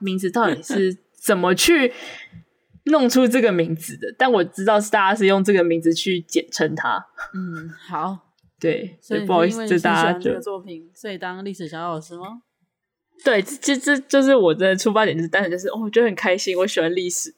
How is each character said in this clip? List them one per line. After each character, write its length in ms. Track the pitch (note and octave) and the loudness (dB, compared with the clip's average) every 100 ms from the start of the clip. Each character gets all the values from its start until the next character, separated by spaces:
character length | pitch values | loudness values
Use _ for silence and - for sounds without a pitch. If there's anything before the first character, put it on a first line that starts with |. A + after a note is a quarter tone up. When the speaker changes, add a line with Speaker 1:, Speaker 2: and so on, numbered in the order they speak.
Speaker 1:
名 180 | F#3+ F#3 | -4 -4
字 120 | F#3+ | -2
到 160 | A#3 G#3+ | 0 0
底 160 | D3+ | -2
是 340 | - G3 F#3+ F#3 _ _ | -4 -2 -2 -2 _ _
怎 140 | - G3 | 0 2
么 180 | F3+ | 2
去 380 | F#3 - E4 B3 - - - - - - _ _ - | 2 4 4 2 -2 -16 -18 -20 -20 -20 _ _ -8
弄 240 | - D4+ A#3+ | 0 2 4
出 180 | B3+ B3+ | 4 4
这 140 | B3+ | 4
个 120 | A3+ | 2
名 240 | F3 E3 D#3+ | 2 -2 -4
字 200 | - - | -10 -12
的， 180 | - | -10
<laughs> 40 | - | -2
但 120 | C4 | 2
我 120 | A3 | 2
知 220 | G3+ - | 0 -2
道 160 | G3 G#3 | 0 2
是 100 | G#3 | 2
大 200 | G#3+ F#3+ | 2 2
家 40 | |
是 120 | G#3+ G3 | 2 4
用 180 | G3 | 4
这 80 | F#3+ | 4
个 100 | G3 | 2
名 180 | E3+ E3 | 2 2
字 120 | E3 | 0
去 280 | E3 G3 F3+ | 0 0 -4
简 240 | E3 E3 - | -2 -4 -4
称 240 | - D#3 | -2 -4
他。 320 | D#3 A#2+ G2+ - - - | -2 -4 -6 -8 -16 -14
Speaker 2:
嗯， 360 | F#3+ F#3 E3 E3 D#3+ - | -10 -10 -10 -14 -18 -12
好。 300 | E3+ F3 F#3+ _ _ _ _ | -8 -6 -8 _ _ _ _
Speaker 1:
对， 400 | E3 - F#3 - | -4 -4 -6 -14
Speaker 2:
所 160 | - G#3 | -8 -6
以 80 | |
Speaker 1:
不 80 | G3 | 0
好 100 | F3+ | 2
意 60 | F3 | 2
思， 140 | A3+ | 0
Speaker 2:
你 60 | G#3+ | 0
是 60 | |
因 20 | F3+ | 0
为 0 | |
你 40 | |
喜 80 | F3 | 2
欢 60 | |
这 80 | E3 | 2
个 80 | E3 | 2
Speaker 1:
这 0 | |
大 0 | |
家 60 | F3+ F#3 - | 0 -2 -4
就 40 | |
Speaker 2:
作 200 | G#3 G3 | -6 -10
品， 300 | F#3+ E3 E3 | -12 -18 -18
所 160 | _ A3 | _ -12
以 60 | F#3 | -10
当 260 | F3+ F3+ | -10 -10
历 80 | G3+ | -12
史 160 | F#3 D#3+ | -10 -12
小 140 | D#3+ | -10
老 180 | F3 D#3+ | -8 -8
师 160 | D#3+ F3 | -10 -16
吗？ 260 | F#3+ A#3 _ _ _ _ _ _ _ _ | -16 -18 _ _ _ _ _ _ _ _
Speaker 1:
对， 160 | C#4 G#3+ | 0 2
这， 340 | F#3+ C#4+ - | 0 -4 -2
这， 220 | C4+ C#4 C#4+ | 0 0 0
这 20 | |
就 220 | C4+ C#4 | 2 4
是 120 | C4+ | 6
我 200 | C4+ F3+ | 6 6
的 220 | D#3 F#3+ F#3+ | 4 2 2
出 160 | A3 | 2
发 140 | G#3+ G#3+ | 2 2
点， 100 | D#3 | 0
就 60 | |
是 60 | E3 | -2
单 140 | F#3+ | -2
纯 80 | F#3+ | -2
就 60 | F3+ | -4
是， 120 | G3 | -6
哦， 120 | G#3+ | -6
我 60 | A3 | -2
觉 120 | A3+ | 2
得 60 | A#3 | 2
很 80 | |
开 220 | F3+ G3+ F#3 | 2 0 0
心， 200 | G3 F3+ | 0 0
我 80 | G3 | 0
喜 120 | - | 0
欢 160 | E3 | -2
历 140 | F3+ F3+ | -2 -4
史， 260 | - D#3+ | -6 -8